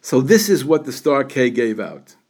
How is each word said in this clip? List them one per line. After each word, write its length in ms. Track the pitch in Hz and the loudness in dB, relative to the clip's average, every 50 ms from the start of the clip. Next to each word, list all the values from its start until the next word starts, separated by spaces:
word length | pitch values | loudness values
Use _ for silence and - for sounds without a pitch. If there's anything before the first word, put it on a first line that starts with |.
So 200 | _ - - 127 | _ 0 0 0
this 280 | 131 135 208 220 220 208 | 4 4 4 4 4 2
is 160 | 196 147 131 | 0 0 2
what 200 | 143 160 151 151 | 0 0 0 0
the 80 | 139 120 | -4 -12
Star 320 | - - 151 143 135 135 | -4 -2 0 0 0 -2
K 260 | 135 - 139 127 123 | -4 -2 -2 -2 0
gave 300 | 113 117 120 113 110 107 | 0 0 -2 -2 -2 -6
out. 340 | 101 82 78 76 - _ _ _ _ | -8 -12 -12 -16 -20 _ _ _ _